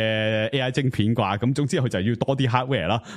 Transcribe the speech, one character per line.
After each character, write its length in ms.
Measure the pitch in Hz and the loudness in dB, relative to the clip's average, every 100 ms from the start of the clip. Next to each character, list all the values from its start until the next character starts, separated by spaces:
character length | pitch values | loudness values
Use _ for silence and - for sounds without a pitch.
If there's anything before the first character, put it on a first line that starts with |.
| 110 110 110 110 110 | 0 0 0 0 0
A 60 | 135 | -2
I 120 | 127 | -2
晶 180 | 127 135 | 0 -2
片 240 | - 104 117 | 0 0 2
啩。 220 | 98 104 | 0 0
噉 160 | 120 | 0
總 140 | 139 143 | 0 0
之 140 | 165 | 0
佢 60 | 123 | 0
就 120 | 98 | 0
要 140 | 101 117 | 0 0
多 200 | - 135 | 0 2
啲 120 | 127 | 2
hardware 380 | 123 131 127 82 | 2 0 -2 0
啦， 140 | 113 - | -2 -4